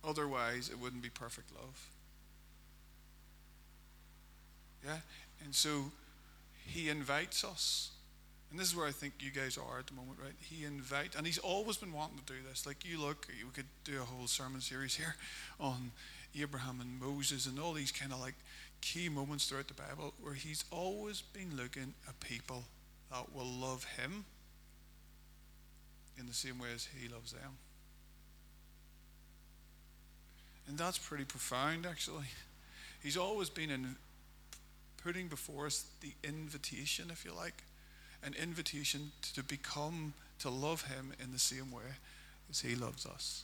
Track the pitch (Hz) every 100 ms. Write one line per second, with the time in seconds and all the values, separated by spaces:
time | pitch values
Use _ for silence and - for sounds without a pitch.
0 | 156 151 147 131 117 123 120 120 123 123
1 | 120 - 117 123 - 123 131 131 - -
2 | - - - - - - - - - -
3 | - - - - - - - - - -
4 | - - - - - - - - 139 156
5 | - - - - 151 135 151 147 139 -
6 | - - - - - - - 170 156 151
7 | 135 143 180 - - 165 - - - -
8 | - - - - - 156 185 170 151 135
9 | 143 - 139 139 131 - 123 127 127 135
10 | 127 135 135 - - 160 147 143 127 139
11 | 151 151 160 160 185 190 220 196 190 151
12 | 151 135 135 131 131 131 143 139 - 165
13 | 147 151 - - 120 127 135 - - 139
14 | 123 127 120 - 131 131 - 131 135 147
15 | 160 151 - - - - 139 127 123 113
16 | - - - 147 147 139 127 123 123 127
17 | 127 143 139 139 127 135 170 156 135 -
18 | 139 131 127 - - - - - - 165
19 | 175 143 139 143 - 135 139 131 139 143
20 | 147 - 196 135 151 151 - 170 185 208
21 | 208 196 - 202 185 139 123 139 135 -
22 | - - - 120 - 123 120 - - -
23 | - 127 - 135 127 127 131 127 - -
24 | 131 202 202 - - - - - - -
25 | - - - - - - - - - -
26 | - - 123 117 131 127 120 117 - 135
27 | 120 117 117 123 135 131 - - - -
28 | - - - - - - - - - -
29 | - - - - - - - - - -
30 | - - - - - - 143 147 170 180
31 | - 147 135 131 - 127 143 165 175 156
32 | - 156 135 - - - - - - -
33 | 143 165 190 214 180 170 156 135 131 131
34 | - - - - - - - - - -
35 | 175 175 180 143 - 143 147 - - -
36 | 147 - 147 156 151 147 - - 147 -
37 | 170 165 - 120 170 - - - - -
38 | - - 143 139 165 165 151 147 143 143
39 | 147 - - - 135 143 - 147 151 165
40 | 156 143 - - 139 127 147 165 135 131
41 | 135 - 127 127 - 131 135 120 120 135
42 | - - - - - 151 123 120 117 123
43 | - - - -